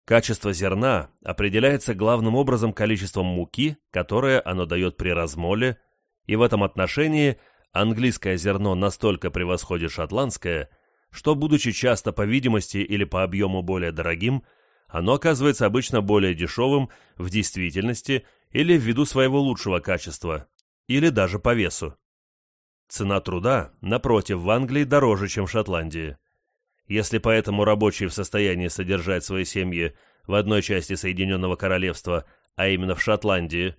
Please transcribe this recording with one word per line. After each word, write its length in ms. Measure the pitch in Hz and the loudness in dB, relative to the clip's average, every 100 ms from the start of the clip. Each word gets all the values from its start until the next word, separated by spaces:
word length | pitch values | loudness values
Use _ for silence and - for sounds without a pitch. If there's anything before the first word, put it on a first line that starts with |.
| - | 2
Качество 460 | 117 117 110 101 | 4 4 -2 -4
зерна 580 | 90 95 95 131 101 73 _ | -2 0 0 2 0 -4 _
определяется 680 | - 90 101 107 135 143 - | -10 -4 0 2 2 2 -2
главным 420 | 98 107 120 113 123 | 0 2 2 2 2
образом 380 | 135 120 113 | 2 2 0
количеством 540 | - 107 107 95 98 92 | 0 -2 -2 -4 -2 -2
муки, 500 | 90 85 - 147 147 _ | -2 -4 -2 -2 -4 _
которое 500 | 90 87 110 135 131 | -6 -2 0 2 2
оно 220 | - 90 85 | 0 -2 -2
даёт 320 | 90 90 - | 0 0 -2
при 120 | 90 | -2
размоле, 680 | 85 82 76 85 104 127 113 _ _ _ _ - | -2 -2 -4 -2 0 0 -4 _ _ _ _ -4
и 100 | 107 | 2
в 60 | |
этом 220 | 120 104 | 2 2
отношении 760 | 98 - 92 143 156 151 143 120 _ _ _ | 0 0 -2 0 0 2 2 0 _ _ _
английское 640 | 90 110 110 123 - 98 92 | 0 0 2 0 0 -2 -2
зерно 400 | 95 98 101 90 | 0 0 0 2
настолько 560 | 98 - 110 92 90 | 0 0 0 0 -2
превосходит 600 | 87 87 90 - 87 82 | -4 -2 -2 -2 -4 -2
шотландское, 800 | - 78 110 135 - 90 80 67 _ _ _ _ | -4 -4 -2 -2 -4 -4 -4 -6 _ _ _ _
что, 260 | - 151 147 | -4 0 0
будучи 360 | 151 147 120 | 2 2 2
часто 400 | - 127 110 107 | 0 2 2 0
по 140 | 104 104 | -2 0
видимости 520 | 131 127 110 - 98 | 0 2 0 0 -4
или 260 | 101 101 | -2 -2
по 200 | 92 92 | -2 0
объёму 380 | 92 95 98 95 | 0 0 0 0
более 300 | 87 95 85 | -2 -2 -2
дорогим, 520 | 80 82 85 113 135 - _ _ _ _ | -4 -4 -2 0 -2 -4 _ _ _ _
оно 260 | 85 92 | -2 0
оказывается 520 | 139 165 135 143 135 104 | 2 2 2 2 2 2
обычно 360 | 123 - 117 | 2 0 0
более 340 | 101 104 95 80 | 4 4 4 0
дешёвым 540 | 85 - 131 143 123 - _ - | -4 -2 0 0 -2 -8 _ -12
в 120 | 87 | -4
действительности 960 | 107 - 98 87 92 113 117 - 131 - _ _ | -2 -2 -2 -4 -2 -2 -4 -2 -4 -4 _ _
или 260 | 127 170 170 | 0 4 4
ввиду 280 | 113 120 147 | 4 2 2
своего 340 | 135 131 143 | 2 2 2
лучшего 400 | 135 117 101 87 | 0 -2 -2 -2
качества, 680 | - 90 85 - 85 78 - _ _ _ - | 0 -4 -4 -8 -6 -6 -8 _ _ _ -2
или 220 | 135 160 | 2 4
даже 300 | 110 92 98 | 4 2 0
по 140 | 120 | 0
весу. 420 | 120 85 - 76 - _ _ _ _ _ _ _ _ - | 2 0 -4 -8 -10 _ _ _ _ _ _ _ _ -12
Цена 320 | - 98 98 | -4 0 0
труда, 500 | 92 90 113 131 - - | -2 -2 2 0 -2 -6
напротив, 580 | 95 120 131 110 - 90 | -4 0 2 2 2 -2
в 100 | 87 | 0
Англии 340 | 117 127 143 | 0 2 0
дороже, 440 | 139 143 131 98 98 | 2 4 4 2 -2
чем 180 | 110 95 | -4 -2
в 60 | |
Шотландии. 640 | 113 104 87 80 82 78 69 _ _ _ _ _ _ - | -2 -2 -4 -4 -8 -10 -12 _ _ _ _ _ _ -4
Если 300 | 107 - 113 | -2 0 0
поэтому 460 | 113 110 104 101 | 2 2 2 2
рабочие 460 | 104 104 107 - 92 | 4 4 2 2 -4
в 40 | |
состоянии 540 | - 92 104 101 90 87 | -4 -4 0 0 0 -2
содержать 560 | - 92 98 85 90 | -4 -2 -2 0 -2
свои 220 | - 95 90 | -2 -4 -4
семьи 500 | 98 90 87 82 - _ _ - | -4 -2 -2 -4 -6 _ _ -2
в 60 | |
одной 280 | 104 101 104 | 0 2 0
части 340 | - 95 82 95 | 2 -2 -2 -4
Соединённого 600 | 95 92 95 95 92 90 | -4 -2 -2 0 -2 -2
Королевства, 680 | 95 92 92 80 90 87 - _ _ - | -2 0 -2 -4 -4 -4 -6 _ _ -4
а 120 | 98 | 0
именно 260 | 92 92 | 0 -2
в 80 | 87 | -2
Шотландии, 720 | - 104 104 92 82 85 92 | 0 0 2 0 -2 -4 -4